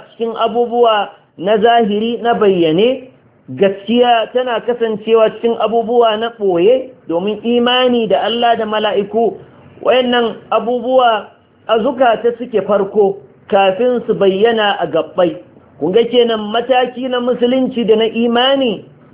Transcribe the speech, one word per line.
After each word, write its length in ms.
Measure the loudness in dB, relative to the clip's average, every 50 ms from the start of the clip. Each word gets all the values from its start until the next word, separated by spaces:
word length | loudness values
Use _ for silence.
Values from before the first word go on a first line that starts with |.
| -8 -14 _
cikin 240 | -8 -8 -6 -4
abubuwa 720 | -2 -4 -2 0 0 -2 0 2 2 2 2 2 0 -2 -4 -8 -20 _ _ _ -6
na 180 | -2 0 0
zahiri, 640 | 2 4 4 4 4 2 2 0 -2 -2 -4 -4 -4 -2
na 120 | -2 0
bayyane. 760 | 2 2 2 2 2 2 2 2 2 2 0 0 -2 -8 -18 -20 _ _ _ _ _ _ -10
Gaskiya 800 | -4 0 0 0 0 -2 -4 -2 0 2 4 4 2 2 0 -2 -4
tana 280 | -4 -4 -2 -4 -4
kasancewa 720 | -4 -4 -4 -2 -2 -4 -4 -4 -2 2 2 4 4 2
cikin 260 | 0 -2 -2 -2 -2 0
abubuwa 580 | -2 -2 0 -2 -2 0 2 2 2 2 2 -2
na 100 | -4 -6 -6 -4
ɓoye, 520 | -2 0 0 2 4 4 4 2 0 -6 -16 -18 _ -6
domin 320 | -4 -4 -2 -4 -6 -4 -2
imani 640 | -2 0 0 2 2 2 2 2 2 2 0 0
da 140 | 0 0 0
Allah 360 | 0 -2 -2 0 0 0 0 0
da 80 | -2
mala'iku, 760 | -4 -4 -2 -2 -2 -2 -2 -4 -2 -2 -2 -2 -2 -2 -6 -16 -20 -20 -20 -20 -20 -16 -6 0
wayannan 540 | 2 2 2 2 2 2 0 0 -2 -4 -8 -8 -4
abubuwa 800 | -2 -2 -2 -2 -4 -4 -2 0 2 4 4 4 2 0 -4 -8 -20 _ _ _ _ _ _
a 120 | -2 -2 0
zukata 580 | 0 0 0 2 2 2 2 2 0 -2 -4
suke 240 | -4 -8 -4 -4 -2 0
farko 500 | 0 0 0 0 -2 0 2 2 2 0 -4 -12 -20 -20 _ _ -2
kafin 560 | 0 2 2 2 2 0 0 0 0 -2 -2
su 60 | -2 -2
bayyana 640 | 0 2 2 2 2 2 2 2 2 0 0 0 -2
a 80 | -4
gabbai. 500 | -4 -2 -4 -4 -4 -2 -2 -2 -2 -2 -6 -16 -20 -20 -20 _ _ _ -6
Kun 120 | -4 0 0
ga 120 | 0 0
kenan 480 | 2 2 2 2 2 0 -4 -4 -4 -4
mataki 560 | -4 -2 0 0 0 0 -2 -4 -8 -8 -4
na 120 | -4 -4
musulunci 680 | -2 -2 -2 0 0 0 0 0 0 -2 -2 -2 0
da 100 | 0 2
na 80 | 2 2
imani 800 | -2 -2 -2 -2 0 0 0 2 2 0 0 0 -2 -4 -6 -10 -18 -20 _ -20 -18